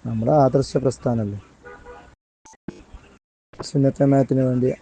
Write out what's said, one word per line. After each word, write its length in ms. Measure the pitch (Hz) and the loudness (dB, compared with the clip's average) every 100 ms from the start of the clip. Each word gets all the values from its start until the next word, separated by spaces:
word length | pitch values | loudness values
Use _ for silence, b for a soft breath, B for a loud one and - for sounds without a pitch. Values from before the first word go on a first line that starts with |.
| - | -6
നമ്മുടെ 260 | 113 113 151 | -4 0 4
ആദർശ 260 | 135 131 131 - | 4 4 0 -2
പ്രസ്ഥാനല്ലേ, 540 | 131 123 131 120 104 101 - _ - - - - - _ _ _ - _ - - - - - _ _ _ _ _ - | -2 -4 -4 -2 -4 -8 -14 _ -20 -20 -20 -20 -20 _ _ _ -20 _ -20 -18 -20 -20 -20 _ _ _ _ _ -6
സുന്നത്ത് 340 | 151 139 135 | 0 0 2
ജമാഅത്തിന് 400 | 139 139 127 131 131 | 2 2 2 0 0
വേണ്ടി 220 | 127 127 143 | 0 -2 -4